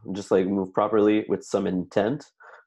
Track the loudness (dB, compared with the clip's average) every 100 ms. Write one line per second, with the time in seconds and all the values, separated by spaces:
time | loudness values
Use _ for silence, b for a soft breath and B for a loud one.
0 | -12 -8 0 0 2 -2 -2 -2 0 4
1 | 4 2 0 -4 -2 -2 -2 -4 -2 0
2 | 0 -2 -10 _ B B